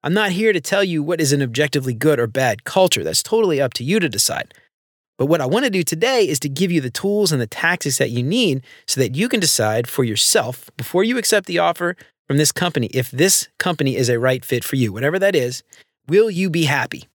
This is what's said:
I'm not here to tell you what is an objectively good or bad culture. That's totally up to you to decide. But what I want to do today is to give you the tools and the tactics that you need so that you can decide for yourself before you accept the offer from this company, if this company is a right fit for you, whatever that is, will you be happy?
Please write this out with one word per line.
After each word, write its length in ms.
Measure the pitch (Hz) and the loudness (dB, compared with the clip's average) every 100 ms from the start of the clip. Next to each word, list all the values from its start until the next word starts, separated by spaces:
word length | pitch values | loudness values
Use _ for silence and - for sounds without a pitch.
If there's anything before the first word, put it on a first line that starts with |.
I'm 100 | 139 | 0
not 160 | 190 208 | 0 0
here 220 | 180 220 | 2 2
to 80 | 185 | 2
tell 240 | - 202 | 0 0
you 180 | 196 165 | 2 0
what 180 | 147 170 | -2 0
is 120 | 147 | 2
an 100 | 143 | 2
objectively 520 | 131 117 151 151 131 | 0 0 0 0 -2
good 260 | 113 151 143 | 0 2 2
or 80 | 117 | 0
bad 340 | 135 127 107 | 0 0 0
culture. 400 | - - 185 113 | -2 2 4 2
That's 220 | 78 - | -2 -4
totally 360 | - 226 208 147 | 0 0 2 2
up 140 | 135 | 0
to 100 | - | -2
you 140 | 123 214 | 0 0
to 100 | 170 | 0
decide. 460 | 101 - 87 - _ _ _ _ _ _ _ | 0 -2 -2 -10 _ _ _ _ _ _ _
But 80 | 135 | 0
what 160 | 165 | 2
I 40 | 160 | 2
want 200 | 196 269 | 0 0
to 40 | |
do 120 | 185 | 0
today 440 | 165 160 233 262 185 | -2 0 0 2 2
is 140 | 147 | 0
to 80 | 147 | -4
give 240 | 135 190 | -2 0
you 80 | 170 | 0
the 80 | 127 | -2
tools 420 | - 196 208 196 | -4 -2 0 2
and 120 | 147 | 0
the 40 | 113 | -2
tactics 520 | - 165 175 147 127 | -2 -2 0 -2 0
that 100 | - | 0
you 140 | 117 | 0
need 420 | 127 220 220 139 - - - | -2 0 0 0 -6 -20 -8
so 120 | - | -2
that 120 | 127 | 0
you 140 | 127 233 | 0 -2
can 100 | 240 | 0
decide 480 | 170 - 107 110 117 | 0 0 0 0 -2
for 160 | - | -2
yourself 680 | 120 104 - 214 151 143 - - | -2 0 2 2 0 -8 -16 -12
before 260 | 123 175 | -4 0
you 140 | 220 247 | 0 0
accept 260 | 214 208 | 0 0
the 140 | 185 170 | 0 0
offer 360 | 170 170 175 180 - _ _ | 0 0 -4 -6 -18 _ _
from 120 | 139 | 0
this 120 | 151 | 2
company, 360 | - 180 160 117 | 0 -2 -2 -2
if 240 | 131 123 | -4 -4
this 360 | 131 185 - - _ | 0 2 2 -2 _
company 380 | - 165 139 113 | -4 0 -2 0
is 120 | 123 | 0
a 100 | 120 | 2
right 240 | 127 131 | 0 -2
fit 220 | - 123 | -2 -4
for 120 | - 135 | -2 0
you, 180 | 117 | 0
whatever 240 | 98 139 185 | 0 -2 2
that 180 | 196 175 | 2 2
is, 260 | 123 127 _ - _ _ - | -2 -6 _ -20 _ _ 0
will 220 | 175 226 | 2 4
you 180 | 175 190 | 2 0
be 160 | 165 | 2
happy? 400 | 151 139 - - - | 2 0 -2 -8 -16